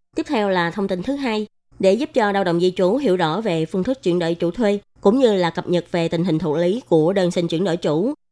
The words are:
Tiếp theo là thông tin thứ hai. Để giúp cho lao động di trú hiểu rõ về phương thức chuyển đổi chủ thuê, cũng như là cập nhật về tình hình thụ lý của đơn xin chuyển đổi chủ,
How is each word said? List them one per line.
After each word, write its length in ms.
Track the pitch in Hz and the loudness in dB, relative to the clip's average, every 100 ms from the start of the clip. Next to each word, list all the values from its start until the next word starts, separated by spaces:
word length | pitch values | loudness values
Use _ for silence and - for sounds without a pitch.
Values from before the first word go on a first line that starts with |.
| _ - | _ -8
Tiếp 100 | - | -4
theo 220 | 247 208 | -2 0
là 200 | 185 170 | 0 -2
thông 180 | 185 190 | -2 -4
tin 140 | 180 | -4
thứ 140 | 214 285 | -4 -4
hai. 300 | 262 214 208 _ _ - | -4 -4 -6 _ _ 0
Để 160 | 190 | 2
giúp 160 | 220 302 | 2 0
cho 180 | 254 208 | 0 0
lao 120 | 196 | 0
động 160 | 185 170 | 0 2
di 100 | 185 | 0
trú 260 | 180 180 262 | 2 0 2
hiểu 200 | 262 185 | 0 0
rõ 240 | 160 170 | 0 -2
về 260 | 220 165 160 | -2 -2 -2
phương 180 | 190 | -2
thức 180 | 185 269 | -4 -2
chuyển 160 | 185 175 | -2 0
đổi 160 | 165 | 0
chủ 160 | 165 175 | -2 -4
thuê, 280 | 180 208 202 - _ | 0 0 0 -6 _
cũng 180 | 202 254 | 2 4
như 160 | 240 | 4
là 160 | 196 170 | 4 0
cập 180 | 180 - | -4 -2
nhật 240 | 175 - | -2 -2
về 160 | 175 165 | -2 -2
tình 160 | 165 | 0
hình 140 | 180 160 | 0 0
thụ 180 | 165 147 | 0 0
lý 260 | 175 233 - | 0 -2 2
của 240 | 160 156 | 2 4
đơn 180 | 196 175 | 2 0
xin 180 | 185 170 | 0 -2
chuyển 160 | 165 | -2
đổi 120 | 190 170 | -2 -2
chủ, 380 | 175 151 233 302 _ | -2 0 -2 -6 _